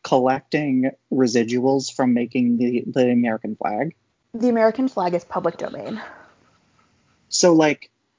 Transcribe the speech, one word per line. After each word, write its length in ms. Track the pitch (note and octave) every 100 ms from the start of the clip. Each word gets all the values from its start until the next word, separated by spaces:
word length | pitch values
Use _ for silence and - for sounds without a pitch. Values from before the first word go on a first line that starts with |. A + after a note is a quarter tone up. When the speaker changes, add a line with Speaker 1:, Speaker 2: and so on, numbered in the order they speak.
Speaker 1:
collecting 880 | - C#3 C3 C3+ - D3+ D3 C3 C3 - -
residuals 800 | C#3+ B2+ A#2+ A2+ B2 C3 C3+ C3
from 220 | - B2+
making 440 | A#2+ B2 B2+ B2 A#2
the, 260 | B2 A#2+ -
the 240 | C3+ B2
American 460 | A#2+ A#2+ A2 G#2+ G#2+
flag? 380 | F2+ G#2+ D#3 - _ _ _
Speaker 2:
The 140 | A#3 A#3+
American 400 | A#3 A3 A3 C4
flag 260 | - F3+
is 100 | F3
public 320 | - F#3 F3+ -
domain. 440 | - - G#2 G#3+ - - - _ _ _ _ _ _ _ _ _ -
Speaker 1:
So, 240 | - F3+
like, 360 | D#3+ D3+ C#3+ - _ _